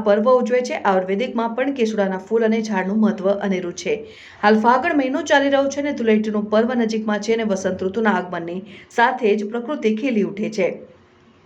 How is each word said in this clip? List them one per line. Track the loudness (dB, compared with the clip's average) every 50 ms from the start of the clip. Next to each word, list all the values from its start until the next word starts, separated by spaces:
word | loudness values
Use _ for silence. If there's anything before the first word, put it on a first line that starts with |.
| 4
પર્વ | 2 2 4 4 4
ઉજવે | 4 4 4 2 0 0
છે. | 0 -2 -4
આયુર્વેદિકમાં | -2 0 2 2 2 2 0 -2 -2 -2 -4 -2 -4 -4 -4 -2
પણ | -2 -2 -2 0
કેસુડાના | -2 -2 -2 0 0 0 0 -2 -6 -6 -2
ફૂલ | 0 0 2
અને | 2 0 0
ઝાડનું | -2 -2 -2 -2 -2 0 0 2
મહત્વ | 2 2 2 0 0 0 0 0 0
અનેરું | -2 -2 -2 -4 -6 -8
છે. | -8 -4 -4 -4 -4 -6 -14 -18 -20 -20 -20 -10 0
હાલ | 2 4 4 4
ફાગણ | 4 4 2 2 2 0 0 0
મહિનો | 0 0 -2 -2 0
ચાલી | 2 2 4 4 4
રહ્યો | 2 2 2 0 -2
છે | -2
અને | -4 -4 -4
ધૂળેટીનો | -2 2 2 2 2 2 0 -2 -2 -2 2
પર્વ | 2 2 2 2 2
નજીકમાં | 0 0 0 0 -2 -2 -2 -2 -2 0
છે | 0 0
અને | 0 0
વસંત | -2 -2 -2 -2 -4 -4 -2
ઋતુના | -4 -4 -2 0 0 2 2
આગમનની | 0 -2 -4 -8 -8 -8 -8 -8 -10 -10 -12 -18 -20 -20 -8 0
સાથે | 2 2 2 2 2 2 2
જ | 2 2 -2 -4
પ્રકૃતિ | -6 -6 -6 -6 -6 -2 0 0 0
ખીલી | 0 -2 -2 0 0 -2
ઉઠે | -2 -2 -6 -6 -6
છે. | -2 -2 -2 -2 -2 -6 -14 -20 -20 -20 _ _ _ _ _ _ _ _ _